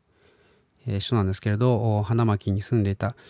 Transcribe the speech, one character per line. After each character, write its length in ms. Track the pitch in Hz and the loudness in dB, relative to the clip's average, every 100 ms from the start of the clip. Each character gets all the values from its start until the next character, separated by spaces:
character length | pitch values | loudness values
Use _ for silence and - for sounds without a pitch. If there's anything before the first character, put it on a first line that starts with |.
| _ _ _ _ _ _ _ _ 113 | _ _ _ _ _ _ _ _ -6
え 100 | 98 | -4
ー、 20 | |
人 160 | - | 0
な 80 | 117 | 0
ん 40 | 95 | 0
で 80 | |
す 60 | 95 | -2
け 100 | 107 | -2
れ 60 | 104 | 0
ど、 420 | 123 113 117 104 | 2 2 2 0
お-、 40 | |
花 220 | 101 117 | 0 0
巻 260 | 113 104 - | 2 0 0
に 120 | 98 | -4
住 180 | 101 117 | 0 0
ん 20 | |
で 80 | 98 | 0
い 60 | 98 | 0
た 180 | 101 - - | -4 -6 -16